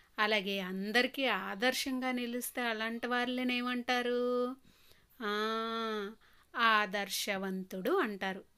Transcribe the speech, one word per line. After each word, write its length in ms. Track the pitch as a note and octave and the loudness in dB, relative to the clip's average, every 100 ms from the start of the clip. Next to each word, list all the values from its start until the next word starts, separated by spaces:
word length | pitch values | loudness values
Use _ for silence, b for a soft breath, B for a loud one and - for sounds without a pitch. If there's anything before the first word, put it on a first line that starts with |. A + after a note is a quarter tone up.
| b - | b 0
అలాగే 400 | G#3+ G#3+ F#3+ G3 | 2 2 2 -2
అందరికీ 680 | F#3 F#3+ G3+ A#3 B3+ C#4 | -2 -4 2 2 2 2
ఆదర్శంగా 880 | B3+ F#3+ G3 G3+ B3+ B3+ C#4 B3+ B3+ | 0 0 -2 0 0 2 -2 -2 -2
నిలిస్తే 500 | B3 A#3+ B3 - B3+ | -2 -4 -4 -6 -4
అలాంటి 440 | A#3+ G#3+ A3+ A#3 A#3+ | -2 -2 -4 -4 -2
వాళ్ళని 500 | B3 B3 B3+ B3+ B3 | 0 0 0 0 0
ఏమంటారు? 1000 | B3 B3 A#3+ B3 A#3+ B3 B3 B3 B3 C4 b b b b b - | 0 -2 0 2 2 0 2 0 0 -4 b b b b b -6
ఆ, 120 | G#3+ G#3 A3 A3 A3+ A3+ A3 G#3+ G3+ A3+ b b b B3+ | -4 -2 -2 -2 -2 -2 -2 -4 -6 -10 b b b 2
ఆదర్శవంతుడు 1300 | A3+ G#3+ G#3 G3+ G3 - - F#3+ F#3+ F#3 F#3 F#3+ G3 | 6 6 4 0 -2 -2 0 0 0 -4 -4 -4 2
అంటారు. 540 | F#4+ B3 G3 F#3+ - - | 2 2 0 -4 -4 -10